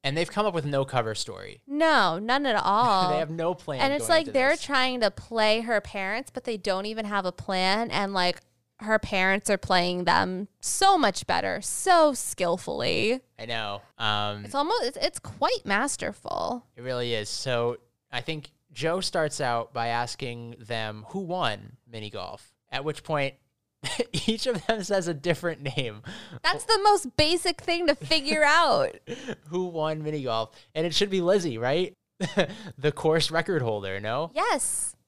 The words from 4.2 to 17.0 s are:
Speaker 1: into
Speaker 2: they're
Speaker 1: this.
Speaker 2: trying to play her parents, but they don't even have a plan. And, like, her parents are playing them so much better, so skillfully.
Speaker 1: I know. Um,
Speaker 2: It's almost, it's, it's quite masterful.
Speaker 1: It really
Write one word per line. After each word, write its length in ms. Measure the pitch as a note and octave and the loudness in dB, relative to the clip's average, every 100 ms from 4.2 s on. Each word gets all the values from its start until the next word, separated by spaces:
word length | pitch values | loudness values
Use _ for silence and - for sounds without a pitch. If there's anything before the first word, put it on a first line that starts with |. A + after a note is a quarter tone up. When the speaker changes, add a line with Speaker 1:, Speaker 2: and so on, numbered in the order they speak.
| D4 | 4
Speaker 1:
into 40 | |
Speaker 2:
they're 180 | C4+ C4 | 2 2
Speaker 1:
this. 100 | E4 | 2
Speaker 2:
trying 380 | - C#4 B3+ B3+ | 0 0 0 2
to 80 | G#3+ | 0
play 520 | - - A3+ G#3+ A3 | -2 -6 2 2 2
her 200 | A#3 G#3+ | 2 -2
parents, 480 | - G3+ F#3+ A3 C#4 | -2 -6 -4 -6 -8
but 120 | B3+ | -10
they 140 | B3 A3 | -6 -4
don't 280 | G3+ F#3 G#3 | -2 -2 -2
even 200 | A3 G#3 | -6 -2
have 200 | G3+ F#3 | -2 -2
a 60 | |
plan. 580 | F3+ - F#3 F#3 G#3 A#3 | -6 -4 2 2 2 0
And, 240 | F3 G3 | 0 0
like, 280 | G3 F3+ F3 _ _ _ _ | 2 0 0 _ _ _ _
her 200 | G#3+ A3 | 0 0
parents 500 | - G3 F#3 G3 - | 2 2 2 2 2
are 80 | G3 | 0
playing 460 | - F#3 F3+ F3+ | 4 2 4 0
them 460 | E3+ E3 F#3 F#3 G3+ _ | 4 4 2 -2 -8 _
so 380 | - - G4 F#4+ | -6 4 6 6
much 280 | A3+ - - | 4 0 -2
better, 360 | E3+ F#3+ G3 | 0 0 -4
so 520 | - - F#4+ F4 D4+ | -6 -4 4 6 6
skillfully. 1080 | B3 - - F3 C#4+ - C#3+ - E3+ G#3+ B3 _ - | 4 -6 -2 0 0 -2 -2 0 2 0 -2 _ -16
Speaker 1:
I 60 | A2+ | -6
know. 360 | A#2 G#2 G2+ - _ | -4 -4 -8 -12 _
Um, 460 | A2 G#2 G#2 G#2 | 0 0 0 -4
Speaker 2:
It's 100 | G#2 | -6
almost, 300 | C#4 D4+ A#4 | -2 0 0
it's, 140 | B3 - | -2 -2
it's 160 | D#4 - | -4 -4
quite 420 | - - D#4+ B4 G3+ | -14 -2 -2 -2 -2
masterful. 1000 | G3 C#4 - - G#3 - - - B3 _ - | 0 0 -4 -8 -8 -6 -4 -4 -6 _ -12
Speaker 1:
It 60 | |
really 320 | B2+ B2 | -6 -4